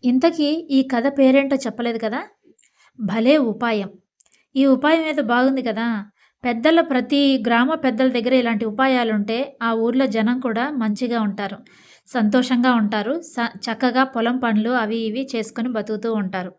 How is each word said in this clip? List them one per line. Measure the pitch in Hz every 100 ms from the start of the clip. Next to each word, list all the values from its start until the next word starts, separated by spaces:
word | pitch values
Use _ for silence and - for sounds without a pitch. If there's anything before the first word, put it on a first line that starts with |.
ఇంతకీ | 254 254 330 339 294 311 330
ఈ | 269 269
కథ | 254 254
పేరేంటో | 285 262 269 277 269
చెప్పలేదు | 254 214 240 226
కదా, | 220 240 403 _ _ _ _ _ _ -
భలే | 208 220 233 302
ఉపాయం. | 240 208 240 214 196 - _ _ _ _ _ 262
ఈ | 269
ఉపాయం | 262 285 330
ఏదో | 320 294
బాగుంది | 226 240 262 269
కదా. | 240 208 233 220 196 _ _ _ 247
పెద్దల, | 233 269 330
ప్రతి | 330 254 247 285 277 269 214
గ్రామ | 233 254
పెద్దల | 320 269 226 262
దగ్గర | 247 233
ఇలాంటి | 262 233 220 220
ఉపాయాలుంటే | 214 269 254 233 214 202 226 277 -
ఆ | 233
ఊర్లో | 226 226 247 269
జనం | 220 214 247
కూడా | 254 220 262
మంచిగా | 294 220 208 247 233
ఉంటారు, | 214 202 202 196 - _ _ - _
సంతోషంగా | 254 214 247 254 247 247
ఉంటారు, | 240 214 214 208 320
స-, | 339 - 233 202
చక్కగా | - 226 254 247
పొలం | 262 247 226 254
పనులు | 247 214 220
అవి | 254 214 226
ఇవి | 226 220 269 233
చేసుకొని | 220 - 240
బతుకుతూ | 226 214 214 226
ఉంటారు. | 220 185 190 180